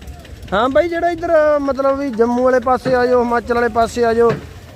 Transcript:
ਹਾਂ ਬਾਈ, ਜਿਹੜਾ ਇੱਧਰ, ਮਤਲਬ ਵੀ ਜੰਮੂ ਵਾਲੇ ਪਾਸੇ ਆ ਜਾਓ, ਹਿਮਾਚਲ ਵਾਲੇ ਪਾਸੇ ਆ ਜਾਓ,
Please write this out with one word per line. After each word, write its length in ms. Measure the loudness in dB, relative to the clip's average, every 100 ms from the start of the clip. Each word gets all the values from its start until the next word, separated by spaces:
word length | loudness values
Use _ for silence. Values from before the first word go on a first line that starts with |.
| -18 -18 -18 -20 -6
ਹਾਂ 160 | -2 0
ਬਾਈ, 200 | 2 0
ਜਿਹੜਾ 200 | 0 -2
ਇੱਧਰ, 500 | -2 0 2 4 2
ਮਤਲਬ 380 | 0 -2 0 -2
ਵੀ 120 | -2
ਜੰਮੂ 340 | 0 0 2
ਵਾਲੇ 160 | 2 2
ਪਾਸੇ 360 | 2 0 0 0
ਆ 100 | 2
ਜਾਓ, 180 | 2
ਹਿਮਾਚਲ 300 | 0 -2 -2
ਵਾਲੇ 140 | -2 0
ਪਾਸੇ 380 | 0 -2 0 0
ਆ 80 |
ਜਾਓ, 180 | 2 2 0 -8 -18 -16